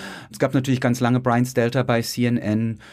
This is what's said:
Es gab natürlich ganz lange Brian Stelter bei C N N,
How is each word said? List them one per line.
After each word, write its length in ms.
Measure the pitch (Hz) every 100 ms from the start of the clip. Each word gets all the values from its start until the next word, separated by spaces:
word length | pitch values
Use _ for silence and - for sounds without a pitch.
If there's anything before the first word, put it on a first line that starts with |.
| - - -
Es 80 | -
gab 160 | 131
natürlich 260 | 139 131 127
ganz 200 | 127 123
lange 200 | 120 127
Brian 240 | 127 120
Stelter 400 | 123 123 117 131
bei 160 | 123 117
C 240 | 113 - 120
N 120 | 120
N, 400 | 104 107 113 107 -